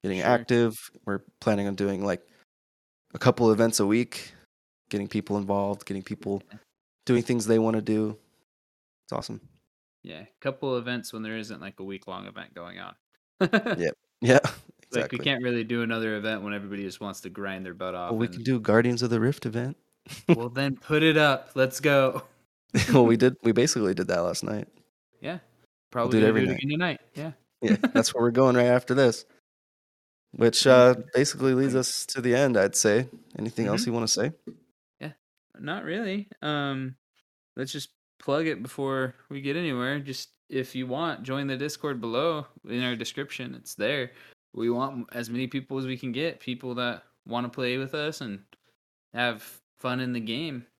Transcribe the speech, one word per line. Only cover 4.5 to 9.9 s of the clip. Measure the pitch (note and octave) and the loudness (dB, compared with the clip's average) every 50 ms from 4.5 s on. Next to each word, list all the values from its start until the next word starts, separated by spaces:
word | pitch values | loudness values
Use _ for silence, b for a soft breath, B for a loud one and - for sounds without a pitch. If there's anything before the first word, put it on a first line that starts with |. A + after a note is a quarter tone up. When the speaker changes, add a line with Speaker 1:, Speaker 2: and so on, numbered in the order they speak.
| _ _ _ _ _ _ _ _ | _ _ _ _ _ _ _ _
Speaker 1:
getting | - G#2 G2+ - | -6 -6 -6 -4
people | - G#2+ G2+ - G2+ | -4 -6 -4 -2 -4
involved, | G#2 G2+ G2 G2+ G2+ G2+ G2+ G2+ - - | -4 0 0 0 0 0 -2 -4 -6 -8
getting | - G2 G2 | -8 -8 -8
people | F#2+ - G#2+ - - G2+ G2+ G2 - _ | -8 -10 -12 -8 -6 -6 -6 -6 -6 _
Speaker 2:
Yeah. | G#2 A2 _ _ _ _ _ _ _ _ _ | -20 -20 _ _ _ _ _ _ _ _ _
Speaker 1:
doing | - B2 A#2+ | 0 2 2
things | A#2 - B2 A#2+ G#2+ | 2 0 -2 -2 2
they | A2 A2+ A2+ | 2 4 4
wanna | A2 A2+ A2 A2 | 4 2 0 -2
do. | G#2 A2 A2 G#2+ A2 G#2+ G#2+ - _ _ _ _ _ _ _ _ _ _ _ _ _ _ _ _ _ | 0 0 0 0 0 -2 -4 -10 _ _ _ _ _ _ _ _ _ _ _ _ _ _ _ _ _
It's | - | -10
awesome. | - - - - - - _ - _ _ _ _ _ _ _ _ | -8 -8 -8 -8 -14 -14 _ -20 _ _ _ _ _ _ _ _